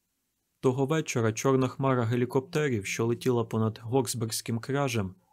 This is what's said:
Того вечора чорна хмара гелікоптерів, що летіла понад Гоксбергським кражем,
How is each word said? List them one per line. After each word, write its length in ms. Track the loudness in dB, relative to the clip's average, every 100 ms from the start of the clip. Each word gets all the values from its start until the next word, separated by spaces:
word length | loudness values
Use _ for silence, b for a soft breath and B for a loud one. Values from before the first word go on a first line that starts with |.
| _ _ _ _ _ _
Того 260 | 0 2 0
вечора 480 | 0 0 0 0
чорна 340 | 2 2 4 2
хмара 380 | 0 0 2 2
гелікоптерів, 800 | 0 0 0 -2 -2 0 0 -2
що 200 | -2 0
летіла 400 | 0 0 0 0
понад 340 | 0 0 -2
Гоксбергським 760 | -2 0 0 -2 -4 -6 -4 -6
кражем, 560 | -4 -2 0 -2 -4 -6 _